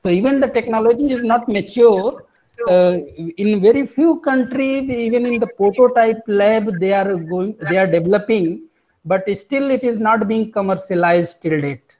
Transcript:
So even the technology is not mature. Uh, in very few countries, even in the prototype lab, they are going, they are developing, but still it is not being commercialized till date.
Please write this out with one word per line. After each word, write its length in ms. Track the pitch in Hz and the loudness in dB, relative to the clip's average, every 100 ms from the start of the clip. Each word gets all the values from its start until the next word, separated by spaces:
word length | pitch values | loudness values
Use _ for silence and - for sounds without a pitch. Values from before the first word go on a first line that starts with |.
So 60 | 185 | 0
even 320 | 180 247 277 | 0 2 0
the 80 | 262 | 0
technology 640 | 233 233 220 220 240 285 | -2 -2 0 2 2 0
is 120 | 254 | -2
not 260 | 240 240 233 | 0 -2 0
mature. 760 | 202 190 247 233 196 202 - - _ _ _ 233 | -4 -4 4 4 6 -2 -6 -20 _ _ _ 2
Uh, 280 | 180 180 180 143 - 165 165 | 4 4 0 -6 -12 -14 -4
in 160 | 202 208 | -2 2
very 260 | 196 269 269 | 4 2 0
few 360 | - 330 320 | 0 2 2
countries, 680 | 285 262 254 254 269 269 269 | 0 -2 -2 -2 -2 -4 -4
even 360 | 240 226 233 240 | -4 -2 -2 0
in 120 | 233 | -2
the 80 | 214 | -4
prototype 760 | - 202 196 247 240 226 226 - | 0 0 4 2 4 2 0 -2
lab, 520 | 202 202 220 214 180 | 0 2 2 -2 -2
they 140 | 190 | 0
are 220 | 196 196 185 | 0 0 -4
going, 420 | 160 180 196 214 151 | -4 -6 -6 -6 -2
they 80 | 180 | 0
are 100 | 190 | 2
developing, 720 | 165 165 208 202 220 165 190 - _ _ _ | 0 2 0 0 0 0 -4 -14 _ _ _
but 240 | 160 190 190 196 | -2 -2 -2 -8
still 340 | - 277 277 | -4 -4 0
it 120 | 262 | 0
is 160 | 254 226 | -2 -2
not 280 | 220 220 208 | 0 0 0
being 200 | 220 220 | -2 -2
commercialized 920 | 220 196 185 - 175 175 175 170 - | -4 -4 -4 -4 -2 2 2 0 -6
till 180 | 165 156 | -4 -2
date. 380 | 143 131 _ _ | -4 -8 _ _